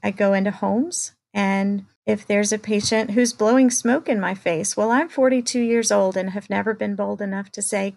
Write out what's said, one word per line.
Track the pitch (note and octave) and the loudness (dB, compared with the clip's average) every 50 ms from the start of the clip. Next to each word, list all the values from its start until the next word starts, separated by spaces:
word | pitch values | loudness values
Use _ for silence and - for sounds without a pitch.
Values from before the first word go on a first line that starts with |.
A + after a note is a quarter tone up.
| - | -6
I | G#3 | -6
go | G3 - G#3+ G3 G3 | -2 0 2 2 4
into | G3 F#3+ G#3 | 2 2 0
homes, | G3+ - - G3 G3 A3+ C#4+ F4 F4+ - - - - _ _ _ _ | -2 -2 -2 0 0 0 -2 -2 -4 -8 -8 -10 -12 _ _ _ _
and | G3+ G3+ G3 G3 G3 G3 G3+ G3+ G3+ G3 - _ _ _ | -2 0 0 0 0 0 -2 -2 -4 -6 -10 _ _ _
if | - G#3+ G#3 - | -4 -4 -4 -2
there's | _ G#3 G3+ G#3 G#3 G#3+ | _ 0 0 2 0 -2
a | G#3+ | -4
patient | G#3+ - G#3+ G#3 G#3 - A3+ A3 A3 A3+ G3+ | -4 -2 -2 -2 0 0 0 0 0 0 2
who's | A#3+ B3 A#3 - | 2 2 2 0
blowing | - G#3+ G#3+ A#3 C4 C4 B3 | 0 2 4 6 6 6 4
smoke | A#3+ - - A#3 B3 D4+ D#4+ F#4 | 2 2 0 2 0 0 0 0
in | C4 G#3 | -2 0
my | F#3 F3+ F#3+ | 0 -2 -4
face, | F#3+ - F3+ E3+ D#3 E3+ - - | -2 -2 -2 -2 -2 -2 -4 -2
well, | - G#3 A3 | -2 0 2
I'm | A#3 C4 D#4+ E4 | 2 2 2 0
forty-two | - - C4 C4 C4 B3+ A#3+ - - B3 | 0 2 2 4 4 2 0 -2 -2 -2
years | A#3+ A#3 A#3 A#3 A3+ A3 G#3 | 0 2 2 0 2 2 2
old | G3+ G3 F#3+ F#3+ | 2 2 2 0
and | F#3+ F#3 F#3+ | -2 -4 -4
have | F#3 G3+ G3+ - | -6 -8 -6 -4
never | G3+ G3+ G3+ A3 A3 | -4 -2 -2 -2 -2
been | A3 G#3+ G#3 G3+ | -2 -4 -6 -4
bold | G3 G3+ G3+ G#3 G3 G#3 | -4 -4 -4 -4 -6 -6
enough | G3 F#3+ G3 G3+ G3 - | -6 -6 -6 -8 -10 -10
to | - G3+ | -8 -6
say, | - - G3+ G3 G3+ G3 | -4 -2 -2 -4 -4 -6